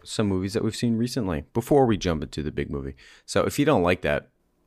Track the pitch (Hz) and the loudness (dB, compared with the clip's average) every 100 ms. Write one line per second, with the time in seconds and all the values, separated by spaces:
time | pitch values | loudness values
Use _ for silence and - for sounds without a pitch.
0 | - - 107 95 98 104 110 - 123 113 | -12 -2 0 0 0 -2 -2 -2 -2 0
1 | 120 135 98 78 69 - - 147 131 101 | -2 -2 -2 -4 -4 -6 2 4 4 2
2 | 90 80 69 - 76 71 71 69 67 69 | 0 -2 -4 -6 -6 -4 -6 -6 -8 -12
3 | - - - 98 98 - 147 127 87 87 | -20 -20 -4 0 0 2 2 4 4 2
4 | 76 73 - _ _ _ | 0 -2 -4 _ _ _